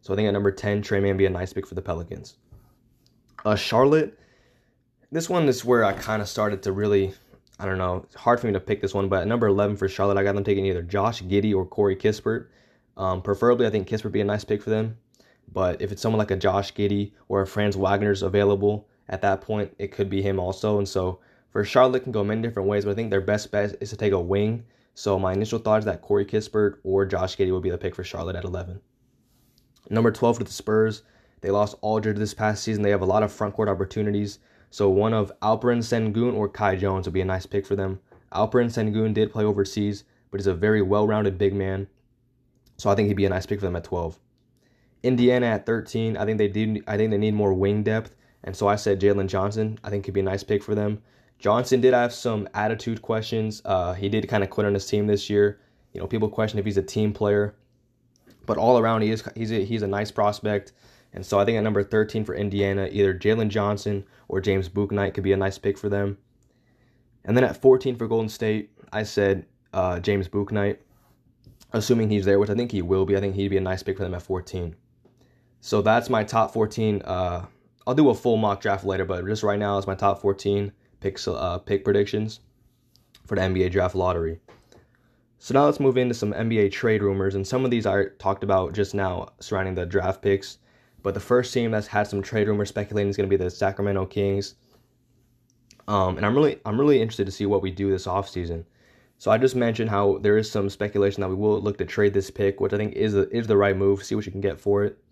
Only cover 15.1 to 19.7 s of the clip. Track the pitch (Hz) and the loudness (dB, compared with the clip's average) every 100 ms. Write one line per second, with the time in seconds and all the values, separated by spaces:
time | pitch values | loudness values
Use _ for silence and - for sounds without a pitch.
15.1 | _ _ _ - 95 92 - 98 101 110 | _ _ _ -10 -2 -2 -2 -6 -4 -2
16.1 | 110 104 95 98 98 101 - 101 101 101 | 0 0 0 0 0 -2 -2 0 0 -4
17.1 | _ - 101 95 104 104 95 98 101 104 | _ -4 -2 0 0 0 0 0 2 2
18.1 | 95 92 101 101 98 101 104 - _ - | 0 0 2 4 2 2 0 -6 _ -12
19.1 | 95 101 95 - 107 101 | -2 0 0 -2 -4 -4